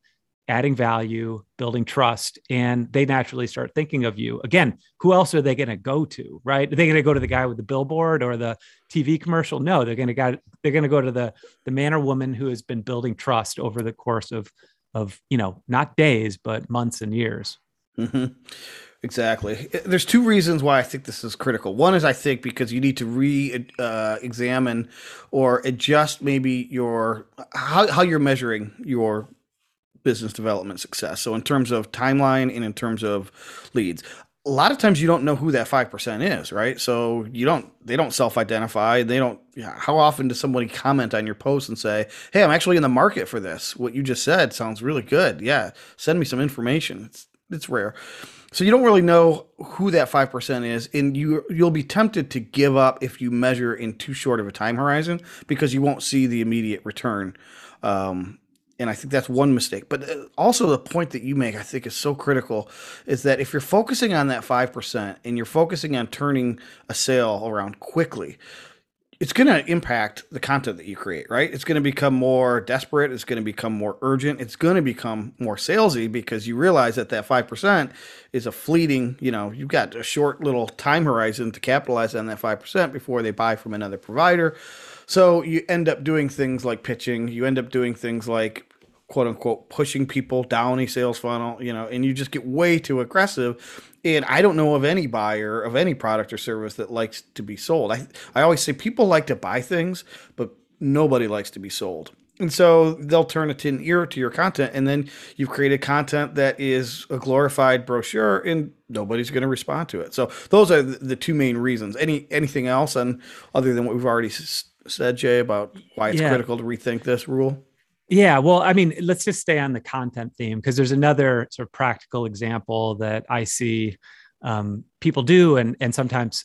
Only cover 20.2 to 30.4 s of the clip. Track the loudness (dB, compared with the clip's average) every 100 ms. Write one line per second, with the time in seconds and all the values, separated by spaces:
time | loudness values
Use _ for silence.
20.2 | 6 4 4 2 4 4 2 -6 -12 -12
21.2 | -10 -6 -2 -2 -2 2 4 6 2 0
22.2 | -2 -2 -4 -6 -4 0 0 0 -4 0
23.2 | 2 0 -2 -6 -8 -6 -4 -2 -4 -4
24.2 | -8 -4 -2 0 0 -2 -6 -12 -20 -20
25.2 | -4 2 4 4 0 -2 2 2 2 -2
26.2 | -2 0 0 -2 -4 -4 -2 0 -2 -4
27.2 | -10 -20 -12 -8 0 2 4 4 4 4
28.2 | 2 2 -2 -4 -8 -12 -4 0 0 -2
29.2 | -6 _ _ _ _ _ _ _ -2 -2
30.2 | -4 -6